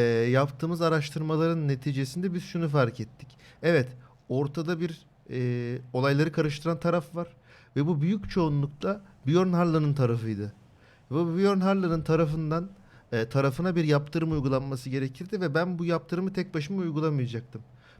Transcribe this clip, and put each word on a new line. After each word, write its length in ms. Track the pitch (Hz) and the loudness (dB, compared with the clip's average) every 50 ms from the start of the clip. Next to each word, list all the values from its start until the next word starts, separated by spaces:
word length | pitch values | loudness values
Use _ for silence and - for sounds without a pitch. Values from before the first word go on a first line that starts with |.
| 120 117 117 113 117 123 | 4 4 4 2 2 4
yaptığımız 500 | 123 131 139 139 - - 160 165 175 165 | 4 4 2 2 -2 -6 -4 -4 -2 0
araştırmaların 840 | 170 165 160 156 143 143 - 160 156 156 156 151 165 165 170 165 151 | 2 2 2 2 0 -2 -6 -4 -2 0 0 2 2 2 2 0 0
neticesinde 680 | 143 139 131 - 147 135 139 135 127 - 175 185 196 170 | 0 -2 -2 -2 -4 -2 -2 -4 -4 -4 -4 -4 -4 -4
biz 100 | 180 - | -6 -8
şunu 260 | - - 170 165 151 | -6 -4 -4 -2 0
fark 300 | 143 147 127 113 113 - | 2 2 2 2 0 -6
ettik. 380 | 107 - - - - - - - - - - - - | -10 -10 -12 -20 -20 -20 -20 -20 -20 -20 -10 -2 2
Evet, 240 | 165 170 143 123 127 - - - - - _ _ - | 4 4 4 4 0 -6 -18 -20 -20 -20 _ _ -4
ortada 500 | 127 131 147 139 147 170 160 165 180 160 | -2 -2 -2 -2 -4 -4 -4 -4 -2 -2
bir, 260 | 175 165 160 - - _ _ _ _ - | -4 -6 -6 -10 -18 _ _ _ _ -10
e, 480 | - 127 123 123 123 120 120 120 123 127 - - - | -6 -4 -2 -2 -2 -2 -4 -6 -6 -8 -8 -6 -2
olayları 380 | 127 131 139 143 143 156 165 | 0 2 2 4 4 2 2
karıştıran 480 | 151 165 156 151 143 - - 165 170 165 | 2 0 0 0 -2 -4 -4 -4 -4 -2
taraf 360 | - 170 170 175 160 - - | 0 0 0 0 -2 -4 -8
var 120 | 170 170 - - - _ - - - - _ - | -8 -8 -10 -12 -20 _ -20 -20 -20 -16 _ -2
ve 120 | 135 147 | -2 0
bu 140 | 160 180 143 | 0 0 0
büyük 280 | 147 175 220 208 196 - | 2 0 0 -2 -4 -4
çoğunlukla 720 | - 190 165 156 147 143 139 147 - - - 185 202 214 - - - - - | 0 0 0 2 2 0 -2 -2 -4 -4 -4 -4 -4 -4 -8 -20 -16 -6 -2
Bjorn 260 | 127 160 180 185 185 175 | 2 4 4 4 4 2
Harlan'ın 400 | 170 175 170 160 160 151 147 143 | 2 4 4 4 2 2 2 2
tarafıydı. 600 | 143 127 117 117 113 113 113 110 98 104 104 - - - - - - - - - _ _ - | 2 2 2 2 0 -2 -4 -4 -4 -6 -8 -10 -14 -20 -20 -20 -20 -20 -20 -20 _ _ -6
Ve 40 | 127 | -2
bu 220 | 156 175 170 160 | -2 0 0 0
Bjorn 220 | 180 196 202 202 190 | 2 2 4 4 4
Harlan'ın 420 | 185 190 196 196 185 170 165 160 | 4 2 2 2 2 0 0 0
tarafından, 680 | 151 - 160 160 170 147 156 160 156 151 156 170 180 196 - - - - - - - - | 0 2 2 2 2 2 0 -2 -2 -2 -2 -2 -4 -6 -12 -20 -20 -20 -20 -20 -10 -4
e, 180 | - 117 113 117 | -2 -2 -2 2
tarafına 460 | - 139 135 139 127 - 175 185 170 | 2 2 2 2 2 0 -2 0 2
bir 80 | 175 160 | 2 4
yaptırım 480 | 151 147 143 147 147 - 165 160 160 | 4 4 2 2 0 -2 -2 0 0
uygulanması 580 | 160 151 131 135 135 131 135 139 135 127 - 135 | 0 0 0 2 0 0 -2 -4 -8 -8 -6 -4
gerekirdi 520 | 131 139 135 131 131 - 180 180 220 190 | -4 -2 -4 -4 -6 -8 -10 -6 -4 -2
ve 120 | 185 156 143 | -2 0 0
ben 240 | 160 175 185 180 165 | 0 0 0 -2 -4
bu 60 | 175 | -2
yaptırımı 480 | 170 170 160 165 - 175 170 185 190 190 | -2 -2 -2 -2 -4 -4 -2 -2 -4 -4
tek 200 | 185 180 185 - | -4 -6 -4 -4
başıma 280 | 160 147 147 196 190 | -6 -4 -4 -4 -4
uygulamayacaktım. 800 | 180 165 147 151 156 160 147 143 123 120 117 113 120 - - 107 - - - - - - - | -2 -2 -2 0 0 0 0 0 -2 -2 -4 -8 -10 -10 -16 -16 -16 -18 -20 -20 -20 -20 -20